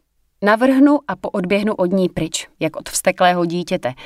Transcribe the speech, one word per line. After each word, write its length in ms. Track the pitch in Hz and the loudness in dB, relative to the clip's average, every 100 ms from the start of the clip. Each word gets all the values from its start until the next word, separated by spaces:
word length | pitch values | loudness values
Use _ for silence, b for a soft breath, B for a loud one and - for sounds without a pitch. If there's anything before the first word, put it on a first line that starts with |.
| _ _ _ - | _ _ _ -2
navrhnu 580 | 202 214 262 262 285 285 - | 0 2 4 4 4 2 -2
a 80 | |
poodběhnu 580 | 185 - 208 180 202 214 | -10 -8 -4 -2 0 0
od 120 | 202 | -2
ní 240 | 180 190 180 | 0 0 0
pryč, 380 | - 160 - - - | -2 -6 -8 -12 -6
jak 160 | 156 | -6
od 140 | - - | -6 -10
vzteklého 560 | - - 180 180 180 | -4 -2 2 2 2
dítěte, 480 | 170 175 165 180 123 131 | 0 -4 -4 -4 -6 -8